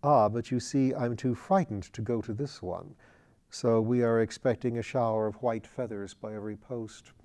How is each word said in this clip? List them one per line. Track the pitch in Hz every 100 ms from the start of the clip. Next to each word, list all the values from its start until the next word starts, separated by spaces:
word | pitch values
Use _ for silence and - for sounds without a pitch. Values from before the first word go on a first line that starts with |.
Ah, | 143 147 107
but | 113 117
you | 123
see, | - 139 131
I'm | 127 120 117
too | 131
frightened | 117 - 190 170 104 -
to | -
go | 110 117
to | 107
this | 110 139 -
one. | 92 87 90 - - - _ _ _
So | - 123 113
we | 110 123
are | 120 113
expecting | 110 - 135 117 127 117
a |
shower | 113 135 117 110 107
of | 107
white | 123 113 -
feathers | - 123 107 98
by | - 110
every | 107 104 104
post. | - 123 110 - - -